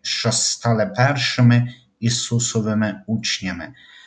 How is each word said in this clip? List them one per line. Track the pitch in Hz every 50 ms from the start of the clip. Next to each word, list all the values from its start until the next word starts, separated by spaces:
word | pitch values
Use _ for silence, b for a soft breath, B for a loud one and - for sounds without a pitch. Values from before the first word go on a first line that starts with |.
що | - - - - - 117
стали | - - - - - - - 117 117 110 107
першими | 98 - 120 127 139 143 131 123 - - - 123 120 120 120 120 123 B B B _ _ _
Ісусовими | 117 117 123 - - - 120 117 120 - - 113 107 107 107 107 110 104 101 98 - -
учнями. | 113 104 - - - - 95 92 90 85 78 - B B B B B B B